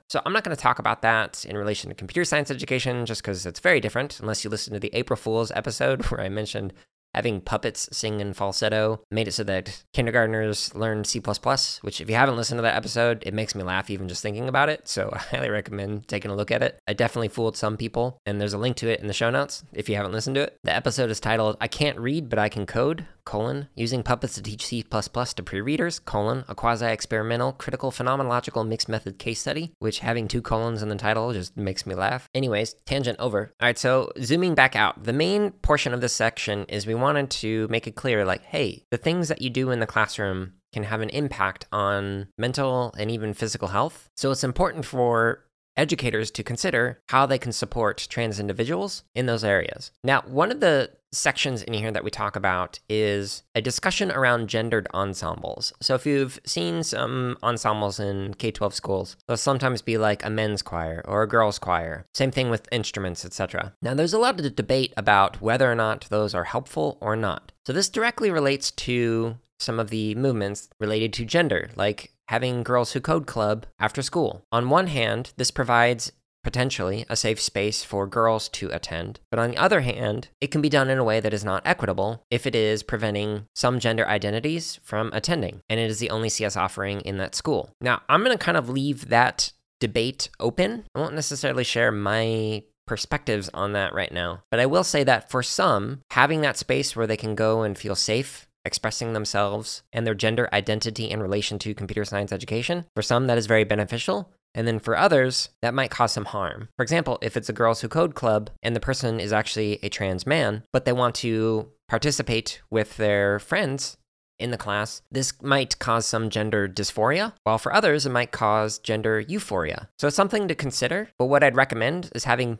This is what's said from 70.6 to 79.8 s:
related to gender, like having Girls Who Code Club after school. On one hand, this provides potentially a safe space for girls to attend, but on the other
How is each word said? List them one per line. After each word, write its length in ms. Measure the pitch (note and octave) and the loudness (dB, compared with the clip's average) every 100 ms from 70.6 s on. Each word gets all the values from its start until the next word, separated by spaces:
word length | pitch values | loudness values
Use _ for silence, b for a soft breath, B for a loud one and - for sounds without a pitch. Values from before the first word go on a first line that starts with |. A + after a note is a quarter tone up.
| - - | -12 -6
related 340 | G#2+ A2 A2 | 0 2 0
to 100 | A#2+ | -2
gender, 460 | A2+ E3+ D#3 F#2+ - | 0 2 4 0 -2
like 380 | - G#2 G#2 - _ - | -2 0 0 -10 _ -2
having 340 | A2+ B2+ B2 | 0 0 -2
Girls 300 | A#2 B2 A#2 | 2 2 2
Who 80 | C3 | -2
Code 260 | C#3+ E3 C#3 | 0 0 0
Club 400 | A#2 G#2+ A2 - - | 0 0 0 -4 -2
after 220 | G#2+ - | -2 0
school. 420 | C3 F3+ C3 E2+ - | -2 2 0 -2 -2
On 160 | A#2 B2 | 0 4
one 180 | D#3+ F#3 | 4 4
hand, 460 | C#3 A2 A2 - - | 2 0 0 -4 -2
this 140 | B2+ | -2
provides 640 | - A#2+ A#2+ A#2+ A#2 - _ _ _ | 0 4 6 6 4 -4 _ _ _
potentially 600 | - B2 C3 - F#2 G#2 - | -4 0 0 0 -2 -2 -2
a 80 | A2+ | 0
safe 240 | A2+ A2 | 2 0
space 420 | - G2+ G#2 G#2+ | 0 0 0 -2
for 240 | - G2+ G2 | -4 -2 0
girls 420 | A#2 A2+ A2 - | 2 4 4 -2
to 200 | - G2 | -6 -6
attend, 500 | E2 - E2 F#2 - - | -6 -6 -6 -6 -10 -4
but 100 | A#2 | 0
on 100 | A#2+ | 0
the 60 | - | 4
other 240 | - F#3+ | 4 4